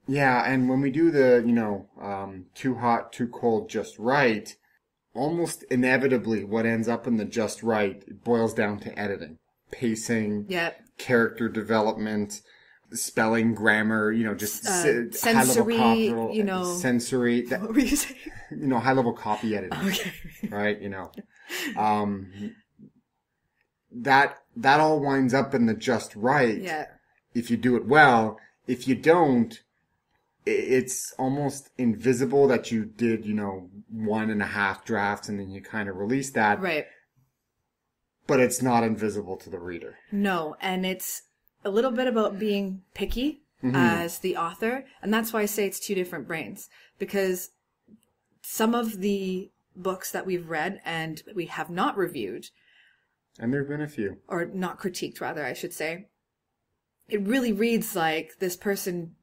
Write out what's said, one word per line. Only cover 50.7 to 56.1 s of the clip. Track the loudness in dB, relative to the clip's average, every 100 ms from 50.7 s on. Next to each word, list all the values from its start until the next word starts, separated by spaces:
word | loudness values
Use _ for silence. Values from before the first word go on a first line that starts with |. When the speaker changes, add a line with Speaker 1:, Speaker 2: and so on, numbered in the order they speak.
| -6
Speaker 2:
and | -8 -6 -6 -8 -10
we | -10 -8
have | -8 -6
not | -2 -2 -2
reviewed | -4 -4 -8 -8 -14 -20 _ _ _ _ _ _ _ -8
Speaker 1:
And | -4
there | -2
have | -4
been | -6
a | -6
few. | -6 -6 -6 -8
Speaker 2:
or | -6 -6
not | -6 -6 -6
critiqued, | -8 -6 -8 -8
rather, | -8 -6 -8
I |
should | -8 -10
say, | -8 -8 -8 -14